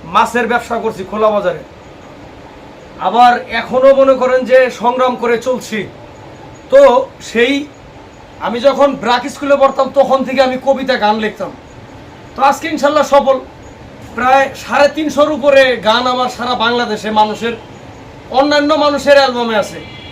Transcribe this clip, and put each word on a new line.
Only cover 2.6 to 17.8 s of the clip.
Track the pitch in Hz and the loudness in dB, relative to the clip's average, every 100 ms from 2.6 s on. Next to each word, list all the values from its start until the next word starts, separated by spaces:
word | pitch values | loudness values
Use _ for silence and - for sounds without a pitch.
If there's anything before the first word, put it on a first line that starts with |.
| - - - - | -20 -20 -20 -8
আবার | 180 233 247 240 - | -4 4 4 4 -4
এখনো | 226 - 254 269 269 | -8 -4 2 4 6
মনে | 269 | 4
করেন | 262 254 254 226 | 2 2 0 4
যে | 254 254 | 4 2
সংগ্রাম | - 226 254 254 240 | 0 -2 0 -2 -2
করে | 233 233 | -2 -2
চলছি। | 254 247 - 214 175 - - - - - - - - | -2 -6 -6 -10 -10 -14 -20 -20 -20 -20 -20 -20 2
তো | 269 277 247 269 - | 6 6 4 -2 -10
সেই | - 226 247 277 294 - - - - - - - | -6 -2 0 -2 -6 -16 -20 -20 -20 -20 -20 -10
আমি | 165 233 | -8 0
যখন | 269 262 277 - | 0 2 0 0
ব্রাক | 214 247 269 | -2 -2 -4
স্কুলে | - 285 277 | -8 0 2
পড়তাম, | 269 269 269 | 2 2 -2
তখন | 285 247 269 | 0 2 0
থেকে | 254 262 | 0 0
আমি | 262 254 269 | 0 0 -2
কবিতা, | 262 269 254 | -2 -2 0
গান | 208 220 | 0 0
লিখতাম। | 214 208 180 - - - - - - - - - | -4 -8 -12 -12 -20 -20 -20 -20 -20 -20 -18 -2
তো | |
আজকে | 269 277 320 | 0 0 -6
ইনশাল্লাহ | 311 285 302 | -2 0 0
সফল। | 277 277 262 262 - - - - - - - - | 2 2 2 -2 -4 -20 -20 -20 -20 -20 -14 -4
প্রায় | 247 269 269 - | 2 2 2 -4
সাড়ে | - 247 285 | -4 0 0
তিনশোর | 285 311 269 302 | 0 -4 0 0
উপরে | 294 285 269 262 220 | 2 2 4 4 0
গান | 196 233 254 | 0 0 0
আমার | 247 247 | -2 -4
সারা | - 240 247 | -4 -6 -2
বাংলাদেশে | 233 240 226 214 214 | -2 -2 -4 -6 -2
মানুষের, | 214 220 202 226 226 - - | 0 0 -2 -8 -8 -14 -20